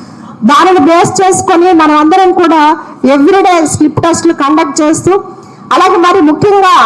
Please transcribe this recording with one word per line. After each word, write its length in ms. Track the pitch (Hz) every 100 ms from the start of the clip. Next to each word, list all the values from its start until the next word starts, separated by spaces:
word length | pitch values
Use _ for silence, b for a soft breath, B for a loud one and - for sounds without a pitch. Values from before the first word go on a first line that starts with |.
| B B B B
దానిని 340 | 214 285 349 370
బేస్ 440 | 339 339 392 381
చేసుకొని 500 | 381 370 381 339 359
మనం 260 | 330 302 302
అందరం 340 | 311 381 370
కూడా 440 | 370 349 320 294 320 B B 254
ఎవ్రీడే 540 | 277 302 392 381 339 302
స్లిప్ 360 | - 302 -
టెస్ట్లు 300 | 339 330 339
కండక్ట్ 480 | 330 277 311 311 302
చేస్తూ, 320 | 302 311 339 381 - B B B B
అలాగే 240 | - 381 415
మరి 240 | 349 381
ముఖ్యంగా 560 | 302 302 415 403 370 339